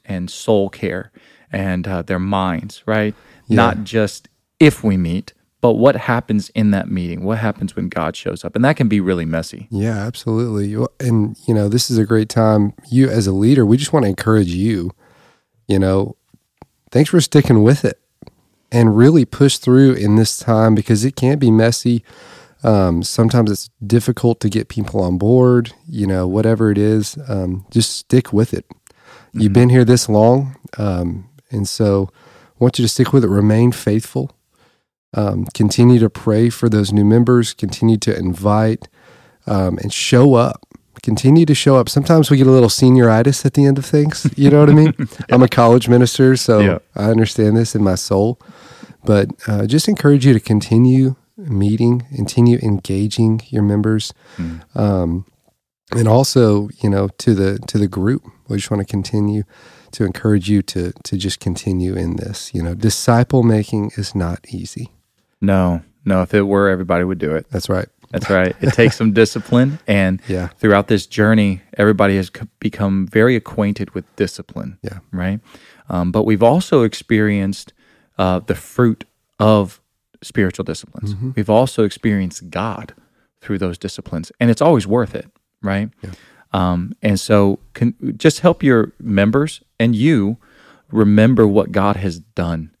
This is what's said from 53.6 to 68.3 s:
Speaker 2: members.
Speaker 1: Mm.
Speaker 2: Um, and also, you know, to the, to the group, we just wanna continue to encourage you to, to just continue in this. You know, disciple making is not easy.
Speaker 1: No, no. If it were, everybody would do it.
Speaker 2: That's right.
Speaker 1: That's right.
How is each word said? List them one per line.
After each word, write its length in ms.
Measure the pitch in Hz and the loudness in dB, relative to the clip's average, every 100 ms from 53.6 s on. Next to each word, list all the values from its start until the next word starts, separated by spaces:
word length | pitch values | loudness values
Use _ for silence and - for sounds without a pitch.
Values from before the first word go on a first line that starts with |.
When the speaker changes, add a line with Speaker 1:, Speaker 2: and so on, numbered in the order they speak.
Speaker 2:
members. 500 | 101 104 107 107 - - _ - | 0 0 0 -2 -6 -14 _ -12
Speaker 1:
Mm. 400 | 85 82 - - | -10 -12 -12 -4
Speaker 2:
Um, 500 | 104 95 82 90 - _ _ _ _ _ _ | -2 0 -2 -4 -8 _ _ _ _ _ _
and 140 | 120 110 | -2 2
also, 640 | 120 131 131 113 101 104 - | 2 2 2 2 2 -2 -6
you 80 | 107 | -2
know, 180 | 98 98 - | -2 -4 -4
to 160 | - | 0
the, 240 | 101 95 101 - | 0 0 -4 -6
to 100 | 107 | -4
the 100 | 101 | -4
group, 380 | 92 98 131 - _ - | -2 -4 -4 -8 _ -10
we 100 | 104 | -8
just 120 | - | -4
wanna 140 | 104 | -6
continue 600 | 95 101 - 107 104 104 101 _ - - _ | -4 -6 -4 -4 -2 -4 -8 _ -20 -20 _
to 120 | - | -6
encourage 460 | 101 - 107 104 92 | -4 -2 0 0 2
you 100 | 104 | -2
to, 300 | - 92 87 - | -2 -6 -8 -10
to 120 | - 98 | -10 -6
just 240 | 95 - | -6 -6
continue 540 | 98 85 - 92 90 | -8 -6 -4 -4 -4
in 220 | 92 87 85 | -4 -6 -6
this. 360 | - 101 - | -10 -12 -10
You 80 | - | -8
know, 120 | 85 | -6
disciple 680 | 92 110 - - 117 120 135 | -2 -2 0 0 2 2 2
making 500 | 117 107 104 107 104 - | 2 0 -2 -6 -6 -8
is 180 | 98 | -8
not 260 | 98 85 90 - | -6 -6 -8 -12
easy. 400 | 120 92 - 123 _ _ _ _ _ | -14 -14 -14 -16 _ _ _ _ _
Speaker 1:
No, 420 | 101 92 90 85 - _ | 0 0 0 -2 -8 _
no. 180 | 98 92 | -4 -2
If 120 | 90 | 0
it 80 | 104 | 0
were, 260 | 98 98 101 | 2 2 2
everybody 360 | 92 90 87 | 0 -2 -2
would 140 | 90 90 | -2 -4
do 160 | 73 | -4
it. 120 | 78 - | -6 -6
Speaker 2:
That's 180 | 92 - | -8 -4
right. 200 | 92 - _ _ | -6 -6 _ _
Speaker 1:
That's 180 | 92 | -10
right. 280 | - | -2